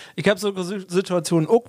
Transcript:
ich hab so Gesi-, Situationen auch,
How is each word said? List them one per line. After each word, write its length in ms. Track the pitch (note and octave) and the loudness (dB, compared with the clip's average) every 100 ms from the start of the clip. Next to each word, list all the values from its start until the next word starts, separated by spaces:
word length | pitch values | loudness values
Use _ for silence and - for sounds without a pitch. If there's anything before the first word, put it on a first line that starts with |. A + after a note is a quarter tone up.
| - - | -14 -2
ich 100 | F#3+ | 0
hab 100 | G#3 | 0
so 120 | G#3 | -2
Gesi-, 320 | F#3 F3+ G3+ F#3 | -4 -6 -8 -2
Situationen 580 | F3 G3 F3+ E3 E3+ D3+ | -2 0 -2 2 0 4
auch, 160 | A#3 | 2